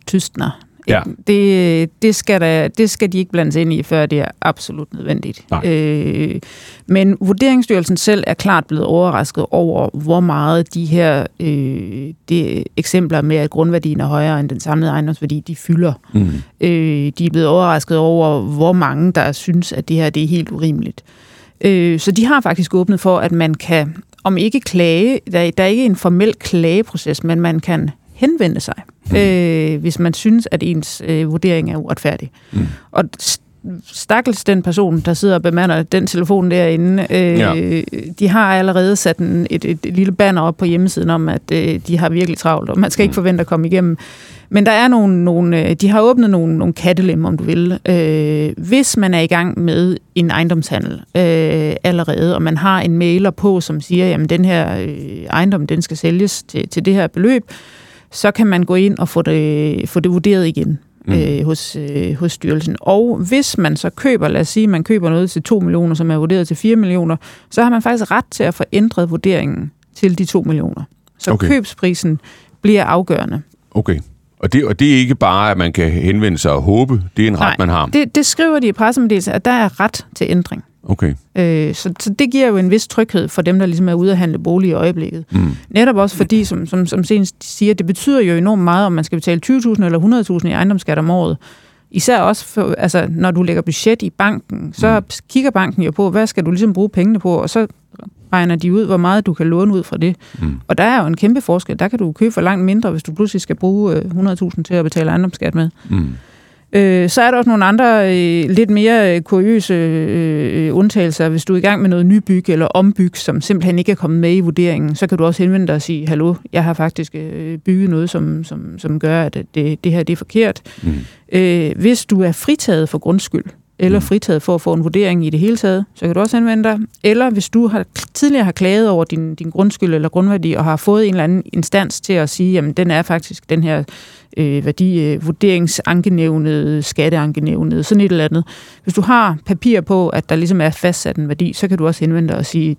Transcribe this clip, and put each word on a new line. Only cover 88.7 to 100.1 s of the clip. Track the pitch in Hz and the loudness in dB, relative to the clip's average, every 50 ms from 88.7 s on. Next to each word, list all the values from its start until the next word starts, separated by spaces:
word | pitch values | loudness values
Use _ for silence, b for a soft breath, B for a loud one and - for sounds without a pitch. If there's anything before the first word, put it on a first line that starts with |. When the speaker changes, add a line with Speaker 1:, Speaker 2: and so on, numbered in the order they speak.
| 170 185 208 | 2 2 2
Speaker 1:
om | 196 | 2
man | 175 160 156 | 0 0 -2
skal | - - 165 | -2 -4 -4
betale | - - 170 170 | -2 -2 -2 -2
tyve | - - 262 269 | 0 0 0 2
tusind | 233 233 220 202 196 | 2 2 2 2 2
eller | 175 170 165 | 2 2 2
hundrede | 160 208 240 240 208 | 4 4 2 2 0
tusind | - 180 170 160 170 | 0 -2 -2 -2 -2
i | - | 0
ejendomsskat | - 175 196 202 185 - - 151 156 | 0 0 0 0 0 -2 -2 -2 -2
om | 156 165 | 0 0
året. | 175 180 170 85 - - b b b b b b b b b b | 0 0 0 0 -2 -6 b b b b b b b b b b
Især | b 185 - - 247 220 | b -2 0 2 2 2
også | 175 - 214 - - | 2 0 0 -2 -6
for, | - - 220 196 - - - | -8 -4 -4 -2 -2 -2 -2
altså, | - 180 - 180 160 - | -2 -2 0 0 -2 -2
når | 165 160 180 185 | -2 -2 -2 0
du | 175 175 180 | 0 0 0
lægger | 170 170 165 | 0 0 -2
budget | 170 175 151 - - 220 226 226 214 | -2 -4 -4 -2 0 0 0 0 -2
i | 175 | -6
banken, | - - 190 208 214 208 - - - - - 156 - | -4 -2 0 0 -2 -2 -6 -10 -10 -10 -10 -10 -6
så | - 117 220 226 214 | -2 0 2 2 2
Speaker 2:
Mm. | 95 - - - - - | 0 -4 -12 -18 -10 -4
Speaker 1:
kigger | - 262 262 277 | -2 0 0 0
banken | 220 196 190 175 185 - 175 | 0 0 0 -2 0 -2 -2
jo | 160 | -2
på, | 151 - 202 190 | 0 0 0 0
hvad | 160 208 220 214 | 2 0 0 0
skal | - - 175 | -2 -2 -2
du | 160 | -2
ligesom | 180 180 220 220 190 | 0 0 0 0 0
bruge | 180 202 208 | 0 0 -2
pengene | - 190 175 208 226 202 | 0 0 2 2 2 2
på, | - 185 175 160 | 0 0 0 0
og | - - | 0 -2
så | - 233 220 202 - _ _ _ - - - - - _ - - - | 0 -2 -2 -2 -4 _ _ _ -20 -20 -20 -20 -20 _ -8 -2 0
regner | 180 175 175 170 | 0 2 2 0
de | 165 170 180 180 | 0 0 0 2
ud, | 208 220 | 2 2
hvor | 185 196 180 | 2 2 2
meget | 175 180 190 214 208 | 2 2 2 2 0
du | - 165 | 0 -2
kan | - 160 165 | 0 0 0
låne | 170 175 190 214 202 | 2 2 2 2 2
ud | 185 170 | 0 -2
fra | - - - | -4 -4 -2
det. | 160 175 | -2 -2